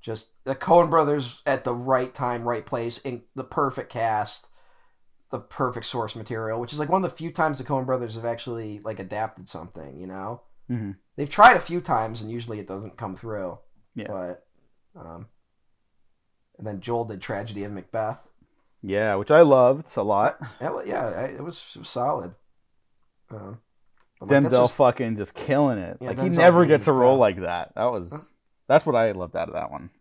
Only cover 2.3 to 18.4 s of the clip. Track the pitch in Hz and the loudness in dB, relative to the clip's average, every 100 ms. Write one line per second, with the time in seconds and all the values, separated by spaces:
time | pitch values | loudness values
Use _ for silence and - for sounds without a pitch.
2.3 | 120 117 117 - 123 117 117 139 120 _ | -4 -4 -6 -4 -6 -6 -6 -10 -10 _
3.3 | - 131 - 143 123 - 120 113 107 101 | -14 -8 -2 -2 -2 -10 -4 -2 -2 -4
4.3 | - - - _ _ _ _ _ _ _ | -10 -16 -20 _ _ _ _ _ _ _
5.3 | 120 - - 131 120 - 123 110 113 107 | -12 -10 -4 -4 -4 -6 -6 -6 -8 -8
6.3 | 113 110 113 120 147 143 185 180 - 165 | -6 -4 -6 -6 -6 -2 0 -2 -6 -10
7.3 | - 160 139 120 139 131 127 120 113 117 | -2 -2 -2 -2 -2 0 -4 -4 -6 -6
8.3 | 113 - 117 110 104 110 104 92 104 110 | -6 -8 -8 -10 -10 -10 -10 -8 -6 -6
9.3 | - 92 - 82 - 71 67 92 95 98 | -8 -16 -14 -14 -16 -16 -14 -14 -10 -10
10.3 | 120 _ - - 123 104 98 _ - 143 | -12 _ -20 -8 -6 -6 -10 _ -8 -6
11.3 | - 226 185 - 175 170 127 110 113 107 | 8 8 8 0 -6 -2 -2 -2 -6 -10
12.3 | 117 117 107 95 95 104 - 104 92 113 | -10 -10 -12 -8 -10 -10 -12 -10 -10 -10
13.3 | 107 92 85 - _ _ - 104 98 90 | -8 -8 -12 -20 _ _ -12 -10 -8 -8
14.3 | 87 _ _ _ _ _ 185 82 82 107 | -12 _ _ _ _ _ -20 -18 -18 -18
15.3 | _ _ _ _ _ _ _ _ _ _ | _ _ _ _ _ _ _ _ _ _
16.3 | _ _ _ 107 98 113 117 113 98 - | _ _ _ -10 -10 -4 -4 -4 -8 -8
17.3 | 101 110 101 101 101 - 113 107 117 _ | -8 -8 -10 -10 -10 -8 -6 -4 -6 _
18.3 | _ | _